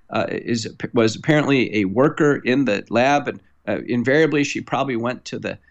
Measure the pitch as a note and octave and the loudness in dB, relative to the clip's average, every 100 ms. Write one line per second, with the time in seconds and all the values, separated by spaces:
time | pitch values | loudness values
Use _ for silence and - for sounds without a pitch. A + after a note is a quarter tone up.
0 | - A2+ - F2+ - A#2 A2 - F#2+ A#2 | -8 -4 -4 -4 -4 -6 -6 -10 -4 2
1 | A2 - - D3+ C3+ C#3 A2 G#2+ F#2+ G#2 | 2 0 0 2 4 2 2 0 0 2
2 | D3 D#3+ D3 C#3 - B2+ B2+ G2+ F#2+ A2 | 2 4 2 2 2 2 2 0 0 2
3 | B2+ C#3+ C3 G2 _ _ - F#2+ - A#2+ | 2 2 -2 -10 _ _ -6 -6 -2 -2
4 | A#2+ C#3+ D#3 D3 C#3+ A2+ A2+ B2+ C3+ A#2 | 2 2 4 2 -2 -4 -6 -4 -2 -2
5 | A#2 - - G#2+ G#2+ - _ | -4 -6 -10 -8 -8 -10 _